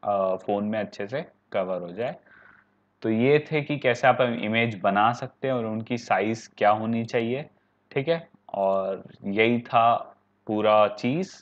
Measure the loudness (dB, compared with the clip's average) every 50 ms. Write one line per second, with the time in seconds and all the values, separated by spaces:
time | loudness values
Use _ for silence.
0 | -2 -2 -2 0 0 0 -2 -4 -4 -4 -4 -2 -2 -4 -4 -4 -6 -8 -8 -12
1 | -10 -8 -6 -8 -8 -10 _ _ _ _ -4 -4 -2 -2 -4 -6 -6 -10 -8 -6
2 | -6 -6 -6 -10 _ _ -20 -20 -20 -20 -20 _ _ _ _ _ _ _ _ _
3 | -4 -2 0 2 4 4 4 2 2 0 -4 -4 -2 -4 -6 -2 0 0 0 4
4 | 4 2 4 4 2 0 0 -4 -4 -2 0 0 0 0 -2 -2 -2 0 2 4
5 | 2 2 0 -2 -8 -12 _ _ -4 -4 -2 -2 -4 -4 -6 -6 -6 -6 -6 -6
6 | -2 -2 0 0 0 -2 -2 -4 -8 -18 _ 2 2 4 4 2 0 -2 -2 -2
7 | -4 -2 -2 -2 -2 -2 -4 -6 -8 -12 _ _ _ _ _ _ _ _ -4 -4
8 | 0 0 -2 -2 -4 _ _ _ _ -10 -4 0 0 2 2 0 0 -2 -6 -8
9 | -10 -18 -20 _ -8 -4 2 4 4 4 4 0 -2 0 2 4 4 4 2 2
10 | -2 -10 -20 _ _ _ _ _ _ -4 -2 0 4 4 6 6 6 4 2 -2
11 | -4 -2 -2 -2 -4 -6 -10 -20